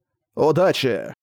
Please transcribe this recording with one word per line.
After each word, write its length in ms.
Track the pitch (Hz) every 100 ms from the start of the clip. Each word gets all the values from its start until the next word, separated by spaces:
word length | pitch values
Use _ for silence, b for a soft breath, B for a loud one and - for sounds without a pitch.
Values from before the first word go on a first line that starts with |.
| _ _ _
Удачи!" 800 | - 147 156 180 - 131 98 - -